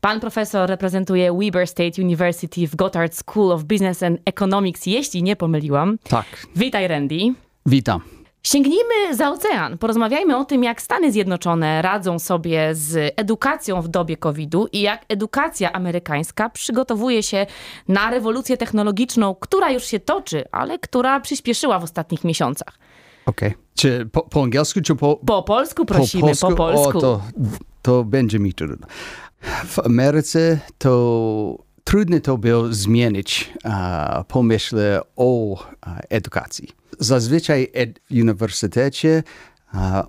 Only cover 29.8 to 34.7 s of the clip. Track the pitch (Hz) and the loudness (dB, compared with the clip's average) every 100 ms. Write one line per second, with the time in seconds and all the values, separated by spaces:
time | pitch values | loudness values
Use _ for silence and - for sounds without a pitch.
29.8 | - 120 135 151 147 165 165 160 - - | 2 4 4 4 2 2 4 2 -2 -2
30.8 | 139 123 120 117 113 107 104 57 - _ | 2 4 4 2 2 0 -4 -6 -14 _
31.8 | - 196 185 156 - 131 113 117 117 110 | 0 2 4 2 2 0 2 2 2 -2
32.8 | 101 117 120 98 98 - - - 113 101 | 2 4 4 0 -2 -4 -6 -10 -6 -4
33.8 | 90 87 71 - 85 131 117 110 - | -2 -2 -2 -4 -2 2 4 2 0